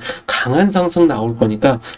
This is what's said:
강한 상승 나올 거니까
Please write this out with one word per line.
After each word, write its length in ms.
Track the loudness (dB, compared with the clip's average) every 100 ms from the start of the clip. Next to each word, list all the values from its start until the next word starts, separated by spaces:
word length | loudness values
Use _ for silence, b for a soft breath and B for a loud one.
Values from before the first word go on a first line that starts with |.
| B B -6
강한 440 | -4 0 2 2
상승 380 | 2 0 2 2
나올 300 | 2 -4 0
거니까 440 | 0 2 0 0 B